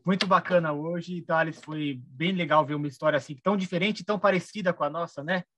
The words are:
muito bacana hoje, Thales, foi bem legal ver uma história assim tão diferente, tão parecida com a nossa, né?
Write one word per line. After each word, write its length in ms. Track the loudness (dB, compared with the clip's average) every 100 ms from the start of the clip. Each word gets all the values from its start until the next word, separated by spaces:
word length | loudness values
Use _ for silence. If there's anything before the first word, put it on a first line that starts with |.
muito 220 | -2 0 4
bacana 460 | 2 4 2 2
hoje, 500 | -2 -4 -6 -6 -8
Thales, 380 | -2 0 0 -4
foi 400 | -10 -6 -4 -6
bem 280 | -10 -4 -2
legal 340 | 0 2 4 4
ver 80 |
uma 140 | 0 -4
história 280 | -2 2 2
assim 200 | 0 -6
tão 200 | 0 0
diferente, 480 | 0 0 0 -2
tão 140 | -2 0
parecida 540 | 2 2 -2 -4 -2
com 100 | 0
a 80 | -2
nossa, 320 | -4 -8 -8
né? 220 | -4 -4 -4